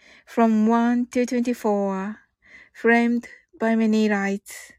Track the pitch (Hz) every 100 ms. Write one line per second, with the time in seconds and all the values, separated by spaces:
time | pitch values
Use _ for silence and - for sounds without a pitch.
0 | _ - - - 226 214 214 233 233 240
1 | 247 254 247 240 240 240 214 202 196 190
2 | 196 214 _ _ _ - - - 233 233
3 | 233 240 - - _ - 226 226 220 214
4 | 214 202 196 202 - - -